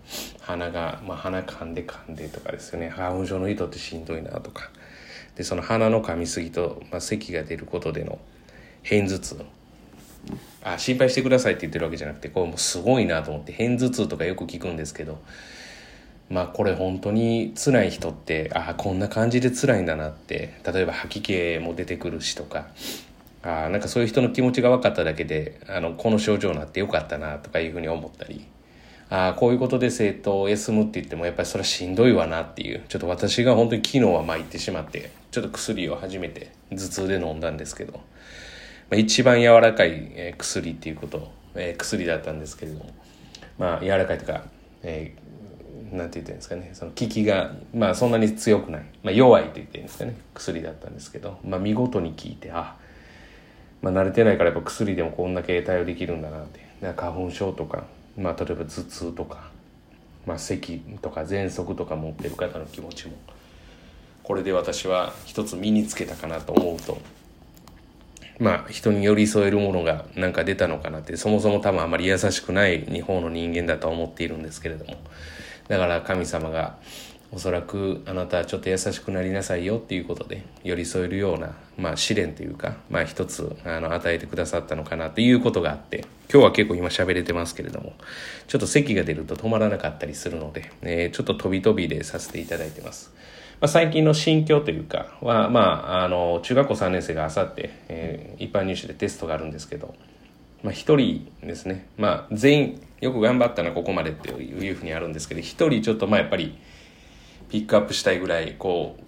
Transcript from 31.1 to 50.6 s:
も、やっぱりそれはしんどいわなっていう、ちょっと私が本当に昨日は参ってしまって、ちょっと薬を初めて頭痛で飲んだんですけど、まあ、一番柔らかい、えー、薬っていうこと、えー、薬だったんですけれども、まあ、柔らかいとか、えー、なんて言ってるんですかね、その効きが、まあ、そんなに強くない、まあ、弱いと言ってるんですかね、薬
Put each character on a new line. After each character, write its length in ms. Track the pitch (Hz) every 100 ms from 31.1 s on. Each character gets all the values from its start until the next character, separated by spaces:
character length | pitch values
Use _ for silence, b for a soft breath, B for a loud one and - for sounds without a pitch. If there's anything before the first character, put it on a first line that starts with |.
| 80
も、 100 | 85
や 60 |
っ 40 | 85
ぱ 80 |
り 40 | 87
そ 100 | 101
れ 40 |
は 40 | 95
し 200 | - 90
ん 100 | 95
ど 140 | 123
い 20 |
わ 160 | 101 82
な 140 | 82
っ 120 | -
て 100 | -
い 120 | - -
う、 80 | -
ち 80 | -
ょ 20 |
っ 0 |
と 80 | 87
私 380 | 90 101 - 123
が 100 | 113
本 140 | 117
当 60 | 113
に 80 | -
昨 140 | 139
日 40 | 110
は 100 | 85
参 180 | 82 82
っ 20 |
て 160 | 76 82
し 100 | -
ま 100 | 87
っ 60 | 76
て、 240 | - - - -
ち 60 | -
ょ 40 |
っ 20 | -
と 40 |
薬 380 | - - 98 82
を 80 | 78
初 220 | 95 95
め 100 | 85
て 240 | 78 - - -
頭 60 | 95
痛 300 | 95 - 95
で 140 | 95
飲 120 | 82
ん 60 | 80
だ 120 | 82
ん 60 | 78
で 80 | 76
す 80 |
け 120 | - -
ど、 160 | - - B B B B B B B -
ま 60 | 107
あ、 20 |
一 260 | 110 -
番 180 | 127 120
柔 180 | 120 117
ら 140 | 113
か 120 | - 90
い、 260 | 80 76 -
え 180 | 87
ー、 40 | -
薬 340 | - 95 85
っ 40 | 80
て 140 | 82
い 40 |
う 20 | 76
こ 120 | 76
と、 220 | 76 - - - 92
え 180 | 87
ー、 40 | 85
薬 280 | - 101 85
だ 120 | 80
っ 40 |
た 100 | 80
ん 80 | 78
で 60 | 78
す 120 | -
け 80 | 78
れ 60 |
ど 80 | 78
も、 140 | - - B B B B B -
ま 220 | 90 82
あ、 20 |
柔 80 | 92
ら 160 | 98 92
か 80 |
い 40 | 82
と 80 | -
か、 180 | - - - - -
え 320 | 87 80 78 - - - 107 - - - 110
ー、 40 | 92
な 100 | 85
ん 40 |
て 120 | 85
言 20 |
っ 20 | -
て 60 |
る 40 | 85
ん 20 |
で 40 |
す 60 | -
か 80 | 90
ね、 140 | 90
そ 120 | - 82
の 60 |
効 40 | -
き 300 | 110 110 107
が、 260 | 98 87 - -
ま 160 | 117 110
あ、 60 | 110
そ 120 | 123
ん 40 |
な 60 | 113
に 160 | 107
強 280 | 107 - 104
く 100 | -
な 80 | 78
い、 60 | - -
ま 80 | 92
あ、 20 |
弱 280 | 98 127 104
い 40 | -
と 100 | -
言 100 | -
っ 20 |
て 120 | -
る 40 |
ん 40 | -
で 40 |
す 60 | -
か 80 | -
ね、 100 | 113 -
薬 280 | - - 85